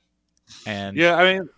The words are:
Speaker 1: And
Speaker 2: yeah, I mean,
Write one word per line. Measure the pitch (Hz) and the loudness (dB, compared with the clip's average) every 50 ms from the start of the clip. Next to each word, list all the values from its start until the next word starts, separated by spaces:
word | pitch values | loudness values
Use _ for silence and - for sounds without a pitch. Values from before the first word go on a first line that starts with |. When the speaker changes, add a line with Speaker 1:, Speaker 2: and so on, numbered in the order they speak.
| _ _ _ _ _ _ _ _ _ - - - - | _ _ _ _ _ _ _ _ _ -20 -20 -16 -10
Speaker 1:
And | 110 107 101 98 98 98 | -8 -8 -6 -6 -6 -2
Speaker 2:
yeah, | 139 170 170 170 | 0 2 2 4
I | 160 180 185 190 | 4 2 2 2
mean, | 190 180 135 _ | 0 -6 -10 _